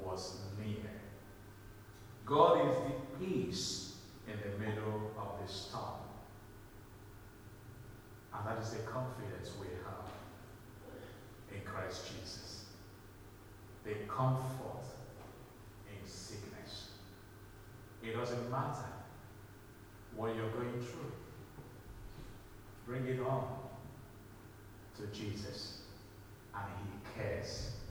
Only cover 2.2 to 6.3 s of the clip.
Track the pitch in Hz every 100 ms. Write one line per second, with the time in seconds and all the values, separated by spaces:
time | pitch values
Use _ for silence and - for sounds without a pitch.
2.2 | 110 143 - - - - - - - -
3.2 | 190 - - - - - - - - -
4.2 | - 104 101 101 110 107 110 107 107 -
5.2 | 101 101 95 - - 110 107 - - -
6.2 | -